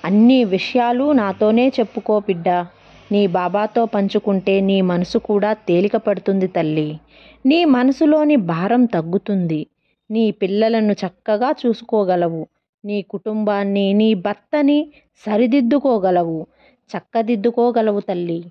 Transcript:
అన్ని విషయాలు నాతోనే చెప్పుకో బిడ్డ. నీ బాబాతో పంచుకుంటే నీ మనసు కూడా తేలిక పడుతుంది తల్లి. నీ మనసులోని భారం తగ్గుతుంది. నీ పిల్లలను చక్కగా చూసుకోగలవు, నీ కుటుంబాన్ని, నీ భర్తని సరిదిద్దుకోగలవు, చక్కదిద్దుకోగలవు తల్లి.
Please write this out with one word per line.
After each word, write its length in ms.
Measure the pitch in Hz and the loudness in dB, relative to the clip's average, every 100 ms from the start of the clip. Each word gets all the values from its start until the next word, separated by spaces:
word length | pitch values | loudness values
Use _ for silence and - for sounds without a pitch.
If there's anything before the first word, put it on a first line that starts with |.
అన్ని 400 | - 208 233 262 | 2 4 6 6
విషయాలు 680 | 220 185 - 254 240 247 285 | 2 -2 -2 -2 0 0 2
నాతోనే 560 | 285 202 190 214 226 262 | 2 0 0 2 4 2
చెప్పుకో 520 | 262 214 - - 214 | 0 -4 -4 -2 -2
బిడ్డ. 280 | 202 175 170 180 175 _ - - - | 0 -2 0 -2 -4 _ -20 -20 -2
నీ 140 | 202 196 | 0 2
బాబాతో 600 | 180 180 202 214 240 226 | 0 -2 -2 -2 0 0
పంచుకుంటే 760 | 208 196 208 208 196 190 196 | 0 -2 -2 -2 -2 0 0
నీ 200 | 190 196 | 2 2
మనసు 380 | 185 175 180 233 | 2 0 -2 -4
కూడా 340 | - 208 208 | 0 0 0
తేలిక 440 | 214 - 175 202 220 | -2 0 0 2 0
పడుతుంది 500 | 208 190 190 196 185 | -2 -2 -2 -2 -2
తల్లి. 540 | 185 156 156 151 156 _ _ - - 262 | -2 -2 -2 -4 -8 _ _ -20 -20 -4
నీ 180 | 320 | 0
మనసులోని 720 | 330 254 254 269 311 311 302 285 | 2 2 2 2 2 2 2 0
భారం 480 | 175 165 190 240 | 0 -4 0 2
తగ్గుతుంది. 840 | 240 175 165 190 - 196 170 156 151 _ _ _ _ | 2 0 -2 -4 -2 -4 -2 -4 -8 _ _ _ _
నీ 200 | 220 220 | -2 -2
పిల్లలను 640 | 208 190 202 220 226 214 | 0 -2 0 0 2 0
చక్కగా 600 | 202 185 _ - 208 254 302 240 | -2 -6 _ -4 -2 0 -2 -2
చూసుకోగలవు, 800 | 220 - 220 190 180 170 165 156 _ _ _ | -4 -2 -2 0 0 0 -4 -10 _ _ _
నీ 180 | 202 208 | -8 -6
కుటుంబాన్ని, 920 | 196 202 220 214 208 202 202 202 196 | -6 -10 -6 -4 -2 -2 -2 0 0
నీ 220 | 202 220 | 2 2
భర్తని 760 | 214 202 208 _ 302 277 294 302 _ _ _ - | 0 -4 -8 _ 0 2 0 -2 _ _ _ -4
సరిదిద్దుకోగలవు, 1200 | 208 247 277 233 285 277 226 185 180 170 160 165 _ _ _ _ 190 | 0 2 2 2 0 2 0 2 0 0 -6 -10 _ _ _ _ -14
చక్కదిద్దుకోగలవు 1040 | _ 233 220 233 220 233 240 226 220 202 | _ -4 -2 -2 -2 0 0 2 0 -2
తల్లి. 440 | 202 180 175 165 170 | -4 -6 -4 -6 -10